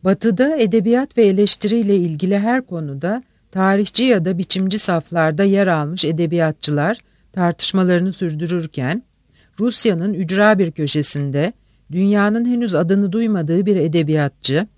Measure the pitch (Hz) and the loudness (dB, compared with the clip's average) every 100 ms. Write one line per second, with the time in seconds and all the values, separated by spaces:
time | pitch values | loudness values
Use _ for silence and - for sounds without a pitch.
0 | 185 196 226 190 269 311 220 226 202 240 | 0 0 0 2 0 2 2 2 2 0
1 | 277 - 208 190 208 - 214 233 202 202 | 0 2 2 4 0 0 -2 0 2 2
2 | 175 156 185 202 214 254 254 175 151 139 | 0 -2 -2 0 0 -2 -4 -10 -8 -6
3 | 170 233 - _ _ 190 190 196 208 - | -4 -6 -8 _ _ -2 0 2 0 0
4 | 254 214 165 180 185 190 190 208 - 170 | 2 2 0 -4 -4 -2 -2 -2 -2 -2
5 | - 170 160 151 202 196 190 165 147 185 | -2 0 0 2 2 2 2 0 -2 -4
6 | 156 160 170 170 160 151 - 147 156 240 | -2 -2 0 0 0 -2 -2 0 -2 -4
7 | _ _ _ - 175 165 - 190 180 180 | _ _ _ -2 -2 0 -2 0 2 2
8 | 185 180 175 151 165 180 160 - 127 202 | 0 -4 -6 -4 -4 -4 -4 -6 -4 -4
9 | - _ _ _ _ - 226 226 233 170 | -8 _ _ _ _ -4 -4 0 -2 0
10 | 190 185 175 190 208 208 175 156 147 156 | -2 -4 -2 2 4 4 0 -2 -2 -2
11 | 143 147 143 139 170 - _ _ _ 160 | -2 -4 -4 -2 -2 -4 _ _ _ -2
12 | 196 208 202 220 240 240 233 165 165 196 | 2 2 2 0 0 0 0 0 2 2
13 | 202 208 233 202 151 170 196 190 160 165 | 2 0 0 0 0 0 2 0 2 0
14 | 156 156 143 _ 139 139 214 | 2 0 0 _ -4 -2 -4